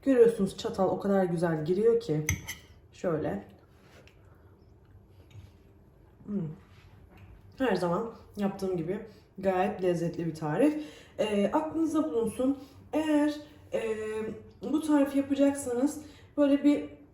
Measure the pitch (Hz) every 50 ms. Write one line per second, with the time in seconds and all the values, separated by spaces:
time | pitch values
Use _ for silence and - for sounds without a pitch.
0 | - 277 269 247 226 202 - - 196 190 - - - 226 - - 190 180 - 185
1 | - 196 196 196 190 175 170 170 170 170 160 156 151 151 185 190 208 226 - 226
2 | - - 151 151 151 151 - - - - - - - - - - - - - -
3 | - 190 165 147 - - - 202 202 - - - - - - - - - - -
4 | - - - - - - - - - - - _ - - - - _ - - -
5 | - - - - - - - - - - - - - - - - - - - -
6 | - - - - - - 208 196 165 151 156 - - - - - - - - -
7 | - - - - - - - - - - - - 269 247 202 180 180 175 170 190
8 | 233 226 - - - - - - 208 190 196 - 196 185 185 170 160 160 190 208
9 | - - - - - _ _ - 190 190 185 180 185 208 202 202 185 180 175 165
10 | 165 170 - - 170 165 151 - - 151 151 180 254 302 302 - - - - -
11 | - - - - - 214 214 202 202 - - 302 311 311 311 320 320 302 - 311
12 | 285 - 240 233 226 214 - - 254 262 277 - - - - - - - - 302
13 | 311 311 302 294 294 302 294 - - - - - - - - 226 226 226 220 214
14 | 214 214 214 220 220 214 202 - - - - - - 247 277 311 311 302 302 285
15 | 277 269 - 277 277 - 285 277 277 277 277 - - 254 240 240 262 294 - -
16 | - - - - - - - - 294 277 277 285 - 294 285 - - - - -
17 | - -